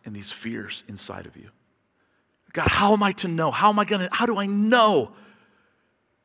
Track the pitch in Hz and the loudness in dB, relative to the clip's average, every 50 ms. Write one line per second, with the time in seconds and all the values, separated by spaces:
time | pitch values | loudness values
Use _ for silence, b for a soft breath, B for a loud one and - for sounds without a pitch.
0 | - 110 104 101 98 - - - - 113 113 104 104 104 - - - - 101 95 | -18 -16 -14 -14 -14 -14 -14 -12 -12 -10 -10 -10 -12 -12 -14 -16 -16 -16 -16 -14
1 | - - 92 92 90 - - - - 104 _ _ _ _ _ _ _ _ _ _ | -12 -12 -12 -12 -14 -16 -20 -20 -20 -20 _ _ _ _ _ _ _ _ _ _
2 | _ _ _ _ _ _ _ _ _ _ - 165 - - - 156 202 202 214 208 | _ _ _ _ _ _ _ _ _ _ -4 -2 0 0 2 4 4 4 4 4
3 | 208 196 190 - - 175 165 165 160 143 127 127 185 214 208 208 208 - 214 190 | 2 0 -2 -2 -6 -4 -2 -2 -2 -2 0 2 2 2 4 2 0 0 -2 -4
4 | 180 180 - - 233 240 220 196 202 196 202 202 214 220 247 247 220 214 190 143 | -4 -4 -2 -2 0 0 -2 -2 -2 -2 0 0 2 4 4 6 6 6 4 4
5 | 117 - b b b b b b b b b b b b b b b b b b | 0 -2 b b b b b b b b b b b b b b b b b b
6 | _ _ _ _ | _ _ _ _